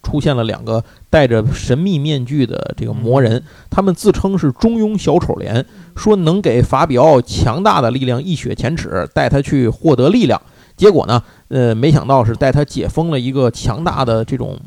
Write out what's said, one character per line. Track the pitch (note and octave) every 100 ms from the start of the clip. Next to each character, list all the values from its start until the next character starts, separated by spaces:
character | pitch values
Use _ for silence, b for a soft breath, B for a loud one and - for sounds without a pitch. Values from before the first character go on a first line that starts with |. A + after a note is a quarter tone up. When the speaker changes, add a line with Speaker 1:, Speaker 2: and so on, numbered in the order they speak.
Speaker 1:
出 | - D3
现 | D#3
了 | B2+
两 | A2+ G#2
个 | A2+ A2 - b -
戴 | D#3+ C3+
着 | A2+ A2+
神 | - - B2+
秘 | F#3+ E3
面 | D3 D3
具 | A#2+ D3 B2
的 | - - -
这 | A#2
个 |
魔 | G#2+ A2+ C3
人， | A#2+
Speaker 2:
嗯。 | A#2 - B B
Speaker 1:
他 | -
们 | F#3+
自 | F3 G#3
称 | - F#3+ F#3+
是 | D3+
中 | B2 A3+ A#3
庸 | G#3+ G#3
小 | E3+ E3
丑 | -
连， | - F#2 A2 - B B
说 | - G#3+ G#3
能 | D#3+ F#3+
给 | F3+ A#2+
法 | B2 C3+ D#3+
比 | B2
奥 | D#3 C3+
强 | - - - B2+
大 | G#3 F#3
的 | A#2+
力 | B2+ B2+
量 | B2
一 | F3
雪 | E3 -
前 | - B2+
耻， | E3 - - -
带 | - C3
他 | C#3
去 | C#3+ C#3 A#2
获 | A#2 E3
得 | B2 C3+
力 | A#3+
量。 | F3 G#2+ b b b -
结 | G3
果 | D#3+ -
呢， | A#2+ b b b
呃， | C3+ A#2+
没 | A2 C#3
想 | D3 G#2
到 | C3+
是 | A2
带 | A2+ C3+
他 | C3+
解 | D3 B2+ -
封 | - E3+
了 | C#3+
一 | B2
个 | C3+ B2
强 | - - A2+
大 | E3+ -
的 | B2+ A2+
这 | A2+ B2+
种 | A2+ F2+